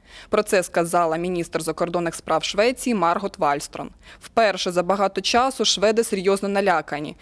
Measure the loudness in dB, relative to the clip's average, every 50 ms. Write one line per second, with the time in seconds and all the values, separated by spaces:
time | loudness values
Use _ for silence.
0 | _ -20 -20 -20 -8 -2 0 0 0 2 2 0 0 0 0 -2 0 2 2 2
1 | 2 2 0 -2 -2 -4 -4 -4 -6 -4 -6 -6 -4 -4 -4 -4 -4 -2 -2 -2
2 | -2 -4 -6 -8 -4 -2 -2 0 0 -2 0 2 2 2 2 -2 -2 -2 0 2
3 | 2 2 0 0 -2 -6 -4 -2 0 0 0 -2 -4 -10 -10 -12 -12 -12 -14 _
4 | -20 -20 -20 -20 -16 -2 2 2 2 2 2 0 -4 -2 0 0 0 0 0 2
5 | 2 0 0 -2 -2 2 2 2 2 2 0 0 0 0 0 2 2 4 4 4
6 | 2 0 -2 0 2 2 2 2 0 -2 0 0 2 2 2 2 0 -4 -8 -8
7 | -6 -8 -10 -12